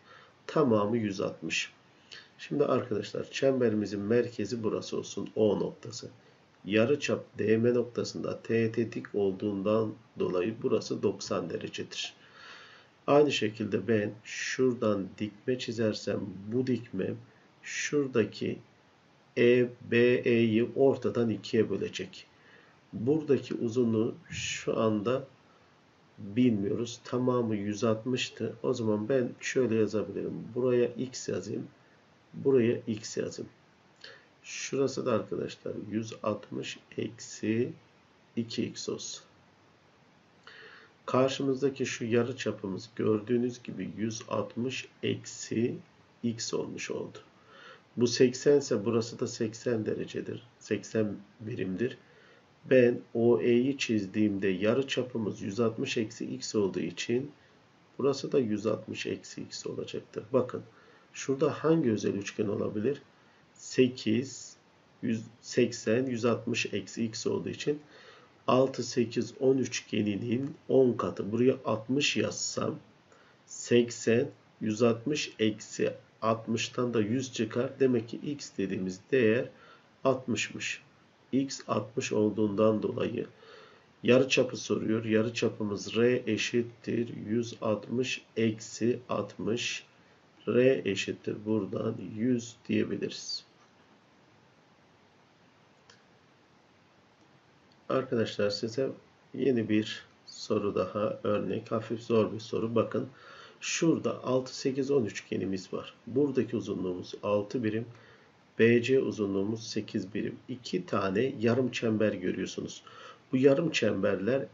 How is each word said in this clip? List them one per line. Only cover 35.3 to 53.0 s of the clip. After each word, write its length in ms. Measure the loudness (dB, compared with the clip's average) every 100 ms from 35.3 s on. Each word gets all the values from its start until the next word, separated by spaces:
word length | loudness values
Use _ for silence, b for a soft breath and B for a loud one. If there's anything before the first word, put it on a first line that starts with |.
| -6 -6 -8 -10 -8 -6
yüz 240 | -4 -4 -6
altmış 560 | -4 -4 -6 -10 -10 -12 -12 -8
eksi 760 | -8 -8 -16 -6 -2 0 -2 -6 _ _ _ _ _ -8
iki 280 | -6 -4
x 240 | -6 -6 -8
olsun. 340 | -8 -8 -14 -18 _ _ _ _ _ _ _ _ _ _ _ B B B B B _ -2
Karşımızdaki 800 | 2 2 2 -2 0 -2 -2 -4
şu 180 | -4
yarı 320 | 0 2 2 -2
çapımız 540 | -4 -4 -6 -8 -8 -2
gördüğünüz 640 | 0 0 2 0 0 -4
gibi 280 | -10 -8 -8 -6
yüz 260 | -6 -6 -6
altmış 600 | -4 -4 -4 -4 -6 -10 _
eksi 720 | -4 -4 -8 -14 -6 -2 -2 -2 -12 _ _ _
x 320 | -4 -4 -4
olmuş 360 | -4 -4 -8 -6
oldu. 280 | -6 -8 -12 -20 B B B B B _ 0
Bu 100 | 2
seksen 520 | 6 4 4 4 4
ise 260 | 4 0
burası 360 | 2 0 0 -4
da 60 | -6
seksen 600 | -4 -4 -4 -2 -2 0
derecedir. 560 | -2 -4 -8 -8 -10 -12 _
Seksen 580 | -4 -4 -2 -2 0 -4 -12 -14
birimdir. 580 | -10 -6 -4 -2 -4 -6 b b b b b _ 4
Ben 300 | 6 8 4